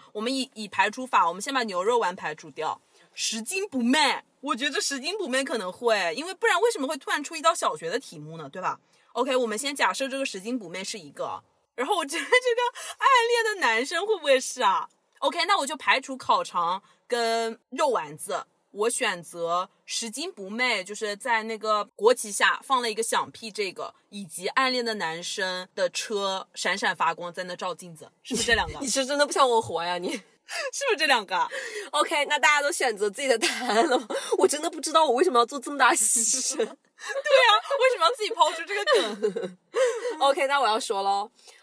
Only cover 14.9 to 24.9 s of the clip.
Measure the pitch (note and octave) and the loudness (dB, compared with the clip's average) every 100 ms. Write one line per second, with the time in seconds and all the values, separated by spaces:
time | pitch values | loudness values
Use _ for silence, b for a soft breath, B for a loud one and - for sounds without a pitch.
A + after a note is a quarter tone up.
14.9 | _ _ - C#4+ E4+ E4+ G4 C#4 D4+ - | _ _ -4 -2 0 2 2 0 -2 2
15.9 | A#3 C4+ B3+ - G#3 F3 F3+ E3+ F#3+ b | 2 0 -8 0 0 0 -2 0 -2 b
16.9 | b - A#3+ A#3 A3+ A3+ A3+ _ C4 D4+ | b -4 0 0 0 -2 -6 _ -2 0
17.9 | G#3 D3+ D3+ - F3 - _ _ - A3+ | 0 -2 -6 -4 -4 -6 _ _ -2 -2
18.9 | - A3+ F3 E3 F3 E3 F3 F#3+ _ - | 0 -2 -4 -6 -6 -2 0 -2 _ -10
19.9 | - A3+ A#3 E4+ G4 F#3+ A3 B3+ G#3+ F#3 | -6 -4 -6 -6 -10 -10 -4 -2 -2 -4
20.9 | G#3 G#3+ G3+ B3+ A3+ A3 A3 G#3+ G#3+ G3 | -6 -6 -6 -2 -2 -2 -6 0 0 -2
21.9 | - G#3 B3+ G#3+ G3 G3+ - - C4 A#3 | 2 4 4 0 2 2 2 0 0 0
22.9 | G#3 A3+ A3+ - - A3+ G3+ G3 D#3+ C3+ | -2 0 0 -2 -10 -12 -6 -6 -6 -12
23.9 | - b G3+ F#3+ - F#3 - C4 B3+ A#3 | -14 b -14 -6 -4 -2 0 0 0 -2